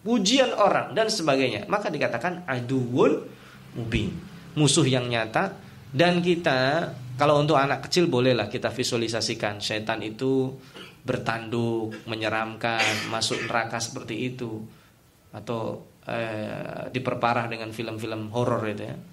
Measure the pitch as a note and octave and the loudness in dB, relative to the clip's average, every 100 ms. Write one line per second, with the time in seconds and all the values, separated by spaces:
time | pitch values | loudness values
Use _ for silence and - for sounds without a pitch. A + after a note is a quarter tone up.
0 | G3+ A#3+ F#3+ C4+ B3+ - G3 C#3 A#2 C3 | 2 2 4 4 4 4 4 4 0 0
1 | A3 G#3+ D#3 C3+ C3 G#2 - - G#3+ D3+ | 0 2 2 4 4 0 -2 -2 0 0
2 | C3 A#2 D#3+ F3+ - B2+ A#2+ C3 A#2+ B2 | 0 0 -2 -4 -4 -4 0 0 0 4
3 | A#3+ - - - - - - - A2+ A#2 | 4 4 -4 -16 -20 -20 -14 -10 -2 -2
4 | G2+ F2 - - - - D3 E3+ C3+ C3 | -2 -6 -12 -18 -10 2 4 6 4 4
5 | B2 A#2 A2 D3 F#3 - - - - C3 | 2 -2 0 0 0 -4 -16 -20 -8 2
6 | F3 F3 F3 E3+ E3+ C3 C3 D#3 F3+ - | 4 4 4 2 4 4 4 2 -2 -6
7 | - - D3 D3 D3 D3+ C#3 C3 - - | -12 2 6 6 6 4 4 0 0 2
8 | F3 B2 B2+ A#2+ G#2 A#2+ A2+ A2+ B2 A#2+ | 4 4 4 4 0 -2 -4 -2 0 0
9 | A2+ A2+ G#2 A2+ A2 G#2 - A2 G#2+ A2 | 0 -2 -2 -2 -2 -4 -4 -4 -2 -4
10 | G#2+ G#2+ C3 C3+ C3 C3 - - - - | -4 -4 0 2 0 -4 -16 -18 -20 -14
11 | B2 B2+ A2+ A2+ A2 A#2 A#2 A2+ A2 A2 | -4 -4 -2 -4 -2 -2 0 -2 -4 -8
12 | - A2 A2 A2 A2+ A2 A#2 A2+ A2 G#2+ | -8 -4 -2 -2 -4 -4 -2 0 0 -2
13 | G#2+ A2+ A2+ B2 A2+ A#2 A#2 A#2+ - B2+ | -2 -2 -2 -2 0 -2 0 -4 -6 -8
14 | A2 A2 B2+ B2+ A#2+ A2 A2 - - _ | -8 -6 -6 -4 -8 -8 -12 -18 -20 _
15 | _ _ _ A2 G2+ A#2 A2+ F2+ - _ | _ _ _ -16 -6 -4 -4 -8 -12 _
16 | - A#2 A2+ A2 G#2+ G#2 - - - B2+ | -8 -6 -4 -6 -6 -8 -8 -8 -6 -4
17 | B2 A#2+ A#2+ A#2+ A#2 A2+ A2 A2 A2+ A2 | -4 0 2 2 0 -6 -8 -6 -6 -6
18 | A2 A2 G#2+ A2+ B2 A#2 A2 G#2+ G#2+ C3+ | -6 -6 -4 0 2 2 0 -4 -8 -10
19 | - | -14